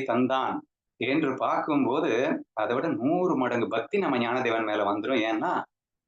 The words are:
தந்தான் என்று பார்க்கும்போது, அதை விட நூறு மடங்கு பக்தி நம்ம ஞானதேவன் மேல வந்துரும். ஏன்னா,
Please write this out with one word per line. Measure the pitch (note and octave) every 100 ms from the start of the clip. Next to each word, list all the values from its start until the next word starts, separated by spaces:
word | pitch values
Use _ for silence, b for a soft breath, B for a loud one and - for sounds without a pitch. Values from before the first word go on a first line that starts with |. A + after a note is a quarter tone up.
தந்தான் | C3+ A#2+ B2+ C3 A#2+ - - _ _ _
என்று | A#2+ D#3 C#3 B2+
பார்க்கும்போது, | A#2+ E3 D#3+ C#3+ A#2+ D3 E3 A#2 D3 D4 -
அதை | A2 G#2+
விட | A#2+ -
நூறு | G#2+ C3 F3+ F3+ C3+
மடங்கு | B2 A#2+ G#2+
பக்தி | A2+ - G3+
நம்ம | E3 B2
ஞானதேவன் | A#2 B2 A#2 A2+ G#2+
மேல | G#2+
வந்துரும். | G2+ G#2 A2 C3
ஏன்னா, | A2 A2 E3+ C#3 - _ _ _